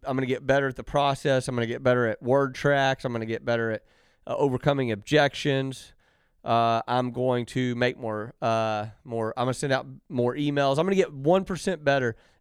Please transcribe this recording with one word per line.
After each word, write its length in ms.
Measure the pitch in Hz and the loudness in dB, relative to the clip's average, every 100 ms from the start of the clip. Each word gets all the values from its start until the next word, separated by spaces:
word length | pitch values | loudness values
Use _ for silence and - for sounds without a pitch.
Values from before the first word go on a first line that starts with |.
I'm 140 | 139 131 | -4 -2
gonna 80 | 127 | 0
get 200 | 127 131 | -2 2
better 220 | 139 135 | 2 2
at 80 | 127 | -4
the 80 | |
process. 640 | - 147 143 135 147 131 131 | -4 0 0 0 0 0 0
I'm 80 | 123 | -4
gonna 120 | 117 | -4
get 160 | 120 | 0
better 220 | 123 123 117 | 2 2 2
at 140 | - | -2
word 320 | 120 139 135 | 2 2 2
tracks. 520 | 127 143 143 135 131 131 | 0 2 4 2 0 -4
I'm 80 | |
gonna 120 | 117 110 | -4 -4
get 200 | 113 120 | -4 -2
better 260 | 117 113 | 0 0
at, 120 | 107 - _ _ _ - | -4 -8 _ _ _ -8
uh, 80 | - | 0
overcoming 560 | 143 127 151 139 123 | 0 2 0 0 0
objections. 1000 | 104 - 151 143 - 147 135 135 127 - _ _ _ _ _ | -4 2 4 4 0 -2 -2 -2 -8 -16 _ _ _ _ _
Uh, 360 | - 117 117 113 120 | 0 2 2 0 0
I'm 220 | 123 123 | 0 0
going 380 | 123 127 123 117 | -2 0 0 -2
to 260 | 127 127 | -2 -2
make 240 | 120 127 - | 0 0 -2
more, 380 | 113 107 117 - | -6 -6 -8 -4
uh, 460 | 117 113 110 107 107 - | 0 0 0 -2 -6 -12
more, 300 | - 113 110 127 | -8 -4 -4 -2
I'm 100 | 127 | -2
gonna 100 | 127 | -2
send 180 | 143 | -2
out 140 | 131 131 131 - | -2 -4 -16 -6
more 260 | 127 120 139 | 0 0 0
emails. 420 | 147 143 139 135 | 0 2 2 2
I'm 80 | 185 | 2
gonna 100 | 190 | 2
get 160 | 170 | 0
one 320 | 139 143 190 | 0 2 2
percent 400 | 190 175 202 165 | 2 -4 -4 0
better 320 | 143 139 123 - _ _ | 2 2 0 -4 _ _